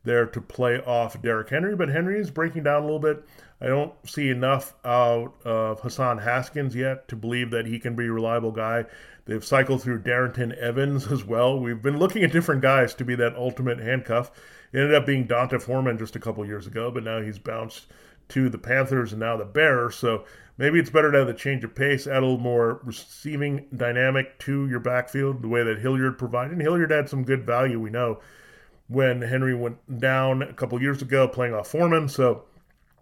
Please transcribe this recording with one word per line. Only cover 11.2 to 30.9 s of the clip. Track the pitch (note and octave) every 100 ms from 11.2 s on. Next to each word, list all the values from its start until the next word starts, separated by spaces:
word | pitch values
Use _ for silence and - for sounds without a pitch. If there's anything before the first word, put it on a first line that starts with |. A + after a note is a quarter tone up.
| G2
well. | A2+ B2 C3+
We've | A#2+ A2+
been | C3 D3
looking | F#3+ G#3+
at | D#3+
different | E3 E3 C3+
guys | C3 C3+ B2
to | -
be | B2 B2
that | A#2 A#2+
ultimate | B2 B2 B2+ A#2+
handcuff. | A2+ C3 B2+ A#2 - - - - -
It | B2+
ended | D3
up | D3+ C3
being | C3+ A#2
D'Onta | A#2+ B2+ B2+
Foreman | - B2+ B2+ A2+
just | A2 A2+
a |
couple | A2+ G#2 G#2
years | G#2 G2+
ago, | A2+ A#2
but | A#2+
now | A2 A2+
he's | G#2+ G#2
bounced | - A2+ A2+ - - - - _ -
to | C3+ B2+
the | -
Panthers | A#2 C3 C3 C3 A2
and | G#2+
now | A2+ A2+
the | G#2
Bears. | D3 D#3 B2+ A#2+ -
So | A#2+ G#2+ - - - -
maybe | C#3 E3
it's | C#3+
better | D3+ D3+
to | C#3+
have | B2
the |
change | A#2+ C#3 C3
of | A2+
pace, | - C#3 C3+ C#3
add | C3+
a | C3
little | B2
more | B2 A#2+ A2+ A#2+
receiving | A2+ - - - D3+ C#3+ C#3+ C#3 - B2
dynamic | A#2+ B2 C3 C3+ C3 -
to | - C#3 C#3
your | A#2+
backfield, | A#2+ B2 A#2+ C3+ C#3 B2+
the | A2
way | A#2+
that | A#2 G#2+
Hilliard | B2+ C3 C3 B2+
provided. | A#2+ B2 C3+
And | F3
Hilliard | D3+ F3 D#3+
had | D3+ C#3
some | C3+
good | B2 C3+
value, | A2+ A#2+ C3 A2+
we | G#2+
know, | A#2 A#2+ A2 - - - - - _ -
when | B2+ C3 B2
Henry | A#2 C3 C3 B2
went | A#2+ A#2+ - A#2+
down | C3 C3 C3 C3
a | C#3
couple | - B2 B2
years | C#3